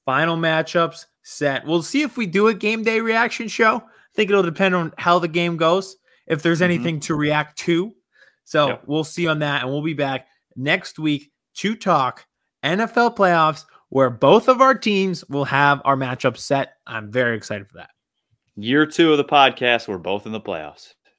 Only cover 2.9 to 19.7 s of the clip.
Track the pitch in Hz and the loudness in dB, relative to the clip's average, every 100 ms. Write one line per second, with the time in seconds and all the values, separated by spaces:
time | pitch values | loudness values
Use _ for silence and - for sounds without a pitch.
2.9 | 220 226 226 233 - 226 - 220 240 - | -2 -2 -2 -2 -4 -10 0 0 0 -6
3.9 | _ _ - 202 202 170 151 190 180 160 | _ _ -4 0 2 0 0 0 0 -4
4.9 | - 175 175 165 170 170 165 165 190 190 | -4 2 2 2 -2 -2 0 2 2 -2
5.9 | - _ _ - 160 165 160 180 170 165 | -16 _ _ -6 -2 0 2 2 0 -2
6.9 | 156 - 151 147 151 147 - - 170 214 | -6 -4 -2 0 0 -2 -6 -2 -2 -2
7.9 | _ _ _ _ _ - 156 139 117 - | _ _ _ _ _ -4 0 0 -2 -4
8.9 | 156 151 - 170 151 147 139 127 147 160 | -4 -4 -4 -2 -2 -2 -4 -4 -4 -4
9.9 | 147 135 131 _ _ _ - 139 185 - | -4 -4 -6 _ _ _ -8 -2 -2 -4
10.9 | - 156 143 - _ _ - 196 226 202 | -6 -4 -4 -8 _ _ -6 -6 -4 0
11.9 | 156 123 - _ _ _ - 139 185 226 | 0 0 -6 _ _ _ -8 -4 -2 0
12.9 | 247 233 226 185 170 156 151 - _ _ | 2 0 2 2 4 2 0 -14 _ _
13.9 | 135 131 117 139 214 254 254 262 269 220 | 0 0 4 6 6 6 4 4 2 0
14.9 | 196 190 175 - 143 135 139 143 135 139 | 0 0 -4 -6 -4 -2 2 4 2 0
15.9 | 135 131 127 131 110 - 139 - _ - | 0 -2 -2 -4 -4 -2 -2 -2 _ -14
16.9 | 113 104 123 120 110 - 104 98 87 85 | -12 -6 -2 0 -2 -8 -12 -12 -20 -20
17.9 | _ _ _ _ _ _ 101 110 143 156 | _ _ _ _ _ _ -12 0 2 2
18.9 | 160 165 147 139 147 135 - 123 | 4 4 4 4 6 4 4 0